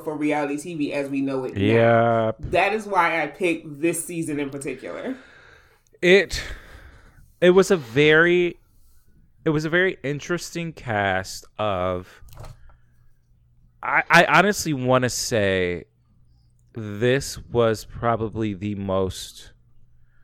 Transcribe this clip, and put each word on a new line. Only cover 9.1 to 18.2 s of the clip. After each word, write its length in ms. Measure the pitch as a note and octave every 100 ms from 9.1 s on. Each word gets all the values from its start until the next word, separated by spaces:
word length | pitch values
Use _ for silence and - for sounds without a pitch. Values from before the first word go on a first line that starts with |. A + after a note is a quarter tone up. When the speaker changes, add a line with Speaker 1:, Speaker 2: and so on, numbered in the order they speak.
| _ _ _
Speaker 2:
it 60 | D#3+
was 160 | D3+ D#3
a 40 |
very 280 | F3 F#3 -
interesting 680 | C3+ C#3+ - F3 - E3+ E3
cast 760 | - B2+ G#2 G2 F#2 F#2 - - -
of, 640 | G#2+ F#2 F#2 F2+ F#2 - - - - - - - _ _ - _ _ _ _ _ _ _
I, 220 | A#2 D3+ -
I 160 | E3 -
honestly 480 | D#3 G3+ G3+ E3
wanna 360 | C3+ B2+ B2+ B2
say 760 | - - A2+ G2 F#2+ F2+ F2 - _ _ _ _ _ _ _ _ A2+
this 640 | G#2+ G2+ B2 C3+ - - -
was 340 | A#2 A2+ G#2+ -
probably 680 | - A#2 A2